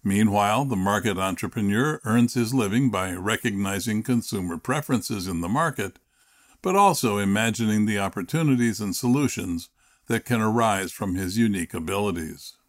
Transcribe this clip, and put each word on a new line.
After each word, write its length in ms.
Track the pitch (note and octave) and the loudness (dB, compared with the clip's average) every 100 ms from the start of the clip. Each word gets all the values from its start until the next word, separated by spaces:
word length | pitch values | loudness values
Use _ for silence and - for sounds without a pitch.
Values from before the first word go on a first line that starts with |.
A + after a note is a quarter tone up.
Meanwhile, 600 | G#2 G2+ A2 G#2 G2+ A2 | 2 2 4 4 2 2
the 100 | C#3 | 0
market 440 | G#2 F#2+ G#2 A2+ F#2+ | 0 0 0 0 -2
entrepreneur 800 | F#2+ F2+ G2+ - G2+ G#2 D3 D#3 | -2 -4 -6 -2 0 2 0 -2
earns 280 | A2 A#2 A#2+ | 0 2 4
his 220 | B2 A2+ | 2 0
living 360 | C3 G#2 A2+ C3+ | 0 0 2 2
by 220 | G2 F#2 | 0 -4
recognizing 880 | F#2 F#2+ A2 C#3 G2 G2 G2 A2+ G#2+ | -4 -2 -2 -2 -2 -2 -2 -2 -4
consumer 540 | A2 A#2+ - G#2 F2+ E2 | 0 -2 -2 -6 -4 -6
preferences 720 | - C#3+ C#3 B2 - G#2+ F#2 | -4 -4 -2 -4 -2 -6 -4
in 140 | E2+ | -4
the 60 | E2+ | -2
market, 500 | B2+ E3 - G2 - _ _ _ _ _ _ | -2 -2 -2 -8 -10 _ _ _ _ _ _
but 120 | F#3 | 0
also 440 | G3 G3+ D#3+ A#2 G2+ | 4 4 4 2 2
imagining 680 | G2 G2+ A2+ A2 A2 G#2+ | 2 2 2 0 2 2
the 140 | G#2 G#2 | 2 0
opportunities 840 | G2 - F2+ D#3+ D#3 B2+ A#2 G#2 | -2 -4 -4 0 2 4 2 0
and 160 | G#2 F#2 | -6 -2
solutions 720 | B2 C3+ C3+ - F#2 E2+ - _ _ _ - | 2 2 2 -2 -6 -6 -8 _ _ _ -4
that 180 | A2+ | -4
can 160 | - A#2 | 0 0
arise 500 | G#2+ A#2 A2+ G2 F#2 | 2 2 2 2 -4
from 260 | - G2+ F2+ | -6 -4 -2
his 200 | F#2 G#2 | -2 2
unique 380 | A2+ F#2+ E2 | 2 2 -4
abilities. 800 | F2+ E2 G2 G#2 E2+ D#2+ D2 - _ | -6 -4 -2 -2 -4 -8 -12 -20 _